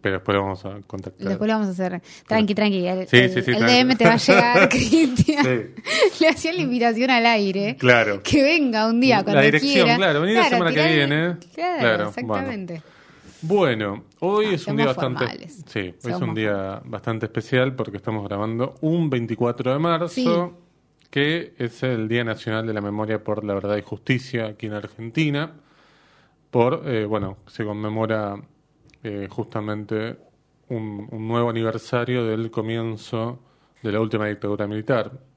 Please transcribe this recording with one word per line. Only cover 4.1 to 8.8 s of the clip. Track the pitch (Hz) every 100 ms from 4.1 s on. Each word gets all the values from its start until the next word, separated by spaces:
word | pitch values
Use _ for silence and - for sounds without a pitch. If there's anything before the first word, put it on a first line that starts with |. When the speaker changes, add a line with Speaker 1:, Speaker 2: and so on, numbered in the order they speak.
Speaker 2:
a | 226
llegar, | - 294 240 240 180
Speaker 1:
<laughs> |
Speaker 2:
Cristian. | 254 247 320 302 247 - 294
Speaker 1:
Sí. | 190 127 104 - - 640 466 -
Speaker 2:
<laughs> |
Le | 320
hacía | 320 320
la | 349
invitación | 285 247 233 226 254
al | 247
aire. | 233 226 202 190 202 -
Speaker 1:
Claro. | 127 120 107 98
Speaker 2:
Que | - 294
venga | 269 330 269 220